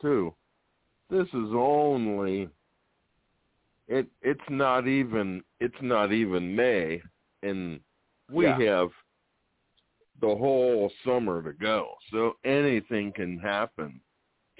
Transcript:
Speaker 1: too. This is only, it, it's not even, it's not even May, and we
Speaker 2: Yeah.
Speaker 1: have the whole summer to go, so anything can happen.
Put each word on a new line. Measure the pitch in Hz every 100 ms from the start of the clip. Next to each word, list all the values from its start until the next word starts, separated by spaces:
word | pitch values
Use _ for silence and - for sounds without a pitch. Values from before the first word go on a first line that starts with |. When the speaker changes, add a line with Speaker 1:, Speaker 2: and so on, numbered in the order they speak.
Speaker 1:
too. | 147 131 85 - _ _ _ _ _ _ _
This | 190 180
is | 127 107
only, | 117 131 147 147 135 110 101 98 98 92 - _ _ _ _ _ _ _ _ _ _ _ _ -
it, | 123 127 _
it's | 120 147 -
not | 139 135 127 123
even, | 135 123 110 98 92 - _
it's | 123 -
not | 127 117 104
even | 110 107 90 90 104
May, | 123 104 80 85 - _ _ _
and | 101 95 87 78 - _ _ _ -
we | 147 170
Speaker 2:
Yeah. | 131
Speaker 1:
have | 110 95 90 - _ _ _ _ _ _ _ _ _ _ _ -
the | 113
whole | 104 135 131 127 117 101 -
summer | 131 123 107 85
to | 80
go, | 73 107 107 76 - -
so | 110 113 -
anything | 131 139 143 117 - 113 101
can | 98 90 87
happen. | 101 101 117 - 76 65 _ _ _ _ _ -